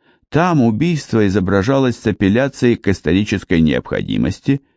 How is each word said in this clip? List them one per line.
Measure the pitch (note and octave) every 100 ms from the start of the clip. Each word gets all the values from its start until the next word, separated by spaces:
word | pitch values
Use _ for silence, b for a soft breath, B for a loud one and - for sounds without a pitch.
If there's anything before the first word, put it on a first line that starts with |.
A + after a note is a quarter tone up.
| _ _ _
Там | - F3+ D#3
убийство | A#2 G#2+ E3 D#3 - A2+ G#2
изображалось | G2+ F#2 G2 G#2 C3+ C3 A#2
с | A2
апелляцией | G2+ G2 A2 C#3 - B2 A2+
к | -
исторической | F#2 D2+ F#2 G#2 G2 - F2
необходимости, | D#2+ B1 - G1+ - G1+ - A2+ - C#3 b